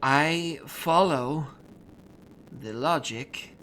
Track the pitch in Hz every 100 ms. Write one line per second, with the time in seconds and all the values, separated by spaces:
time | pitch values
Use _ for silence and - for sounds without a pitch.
0 | 131 139 151 170 170 160 - - - 165
1 | 190 147 123 151 139 - - - - -
2 | - - - - - 127 123 110 139 165
3 | 127 110 135 - - -